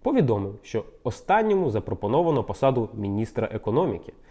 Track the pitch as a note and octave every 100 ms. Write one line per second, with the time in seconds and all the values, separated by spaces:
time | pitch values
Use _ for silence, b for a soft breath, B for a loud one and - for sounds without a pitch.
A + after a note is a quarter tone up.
0 | B3+ C4 C3+ G2+ G2 G2+ - A2 - -
1 | A#2+ - - G#3 G#3+ F#3+ D#3 G#2 - F#2+
2 | G#2 C#3+ E3+ C3+ G#2+ - C3+ B2 G#2+ G#2+
3 | G2+ G2+ A2+ - A2 A2 A2 B2 F3 F2
4 | - - b